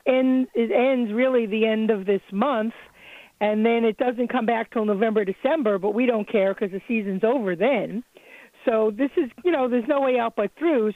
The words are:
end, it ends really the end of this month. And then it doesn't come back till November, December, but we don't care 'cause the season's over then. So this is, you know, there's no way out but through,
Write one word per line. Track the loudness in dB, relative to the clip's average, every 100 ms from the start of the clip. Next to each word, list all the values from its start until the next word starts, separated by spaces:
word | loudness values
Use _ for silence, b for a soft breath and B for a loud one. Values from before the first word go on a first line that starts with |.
| 0
end, | 2 2 2 0 -2
it | 0
ends | 2 2 0 -2
really | 0 2 2 0
the | 0 0
end | 0 0
of | -2 0
this | -2 -2
month. | -2 -2 0 -4 -8 -20 B B B B _
And | -2 2 2
then | 2 0
it | 0
doesn't | -2 -2 -2
come | 0 0
back | -2 -2
till | -2
November, | -2 0 2 0
December, | -2 -2 -2 0 0 0
but | 0
we | 0 0
don't | 0 0
care | 0 0
'cause | 0 -4
the | -6 -4
season's | -4 -2 0
over | 0 0 -2 0
then. | 0 0 -2 -8 -12 B B B B _ -2
So | 0 0
this | 0 -2 0
is, | -4 -4 -2
you |
know, | 0 0
there's | 0 0
no | 0
way | 2 0
out | -2 -2
but | -4 -2
through, | 0 2 0